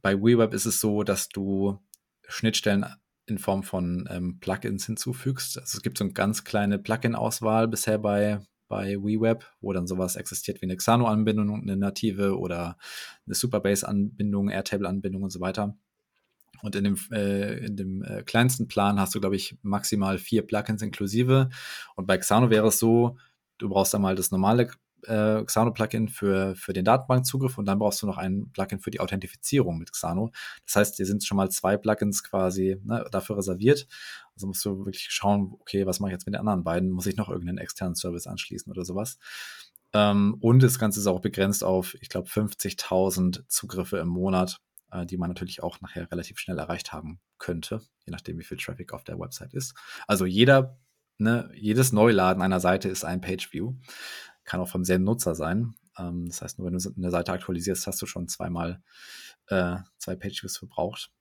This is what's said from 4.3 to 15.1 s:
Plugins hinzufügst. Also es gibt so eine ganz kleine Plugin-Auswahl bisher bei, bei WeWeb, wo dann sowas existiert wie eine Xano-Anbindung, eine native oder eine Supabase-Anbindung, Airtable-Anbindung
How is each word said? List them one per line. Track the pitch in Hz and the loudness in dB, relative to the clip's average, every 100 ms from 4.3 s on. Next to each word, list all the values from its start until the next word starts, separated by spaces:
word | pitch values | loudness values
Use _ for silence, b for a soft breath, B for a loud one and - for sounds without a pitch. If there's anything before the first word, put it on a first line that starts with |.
| 90 | -4
Plugins | - 95 113 98 - | -4 -2 -2 -4 -4
hinzufügst. | 110 - 123 135 131 - - | -6 -6 -4 -4 -4 -6 -8
Also | - 98 | -8 -6
es | |
gibt | 113 - | -6 -2
so | |
eine | 101 | -4
ganz | - 98 104 | 0 0 0
kleine | - 107 101 101 | -2 0 2 0
Plugin-Auswahl | - 113 123 113 117 - 110 110 113 | -2 0 0 0 -2 0 2 2 2
bisher | 110 - 107 | 0 0 0
bei, | 107 101 104 104 - _ _ | 2 2 2 0 -8 _ _
bei | 101 98 101 | -6 -4 -4
WeWeb, | 101 107 113 113 - _ | -2 2 2 2 -4 _
wo | 101 | -4
dann | 92 87 | -2 -2
sowas | 92 92 | -2 -2
existiert | 90 - 95 - 98 | -4 -8 -8 -8 -6
wie | 92 | -6
eine | 92 | -2
Xano-Anbindung, | - 120 117 107 107 107 104 107 | 2 4 4 2 2 2 0 -2
eine | 101 98 | -4 0
native | 98 98 110 95 101 92 | -2 0 -2 0 0 0
oder | 90 85 85 - B B B B - | -2 -4 -6 -8 B B B B -6
eine | |
Supabase-Anbindung, | 90 123 104 98 98 - 101 101 - 104 101 101 | -2 0 0 2 0 0 0 0 0 0 0 0
Airtable-Anbindung | 95 - 101 95 95 98 | -2 -4 -2 -2 -2 -4